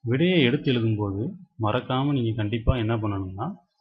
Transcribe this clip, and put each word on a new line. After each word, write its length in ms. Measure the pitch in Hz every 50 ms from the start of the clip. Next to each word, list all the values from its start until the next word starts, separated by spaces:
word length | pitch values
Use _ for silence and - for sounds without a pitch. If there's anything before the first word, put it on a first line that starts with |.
விடையை 400 | - 113 120 135 165 180 185 170
எடுத்து 320 | 135 120 127 - - 143 127
எழுதும்போது 560 | 120 113 113 107 104 104 101 95 98 120 175 214 - - _ _ -
மறக்காம 500 | 110 104 107 127 127 - 131 127 139 147
நீங்க 200 | 147 131 117 113 110
கண்டிப்பா 400 | 117 107 101 113 117 113 131 131
என்ன 220 | 123 110 110 117
பண்ணணும்னா, 540 | 110 107 107 101 95 98 92 92 95 123 175 202 - _ _ _ _